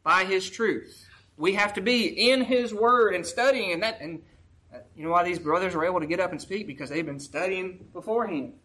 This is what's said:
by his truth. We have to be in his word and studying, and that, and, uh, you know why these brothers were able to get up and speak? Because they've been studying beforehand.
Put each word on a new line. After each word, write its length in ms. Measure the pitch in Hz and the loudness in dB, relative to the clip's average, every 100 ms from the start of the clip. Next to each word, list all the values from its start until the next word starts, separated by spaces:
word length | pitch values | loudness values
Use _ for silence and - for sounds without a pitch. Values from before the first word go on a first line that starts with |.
by 220 | 156 180 | 4 2
his 260 | 190 190 185 | 4 0 0
truth. 600 | - 226 120 - - - - _ - | -2 0 -2 -6 -20 -20 -20 _ 0
We 200 | 165 202 | 0 2
have 180 | 202 | 0
to 80 | 208 | 0
be 240 | 190 247 202 | 0 2 0
in 400 | - 233 262 247 | 2 2 4 2
his 280 | 254 240 | 0 0
word 400 | 208 233 247 214 | 2 4 6 4
and 120 | 180 165 | 2 -4
studying, 480 | - 262 262 196 | 2 2 2 0
and 100 | 170 | 0
that, 160 | 220 220 | -2 -4
and, 240 | 156 165 - _ _ _ _ | -10 -12 -16 _ _ _ _
uh, 40 | 123 - - | -20 -20 -10
you 80 | |
know 60 | 156 | 2
why 160 | 175 175 | 2 2
these 140 | 175 | -2
brothers 360 | 151 170 185 160 | 0 0 0 0
were 80 | |
able 160 | 170 180 | 0 0
to 60 | 151 | -2
get 160 | 175 | -2
up 100 | 180 | -2
and 100 | 175 | -4
speak? 260 | - 196 214 | -8 -8 -8
Because 220 | - 135 | -10 -6
they've 160 | 151 156 | -6 -6
been 140 | 139 | -8
studying 720 | - 147 185 190 185 185 - | -10 -6 -4 -4 -6 -12 -16
beforehand. 640 | 180 208 226 208 156 123 - | -12 -4 -2 -2 -4 -8 -14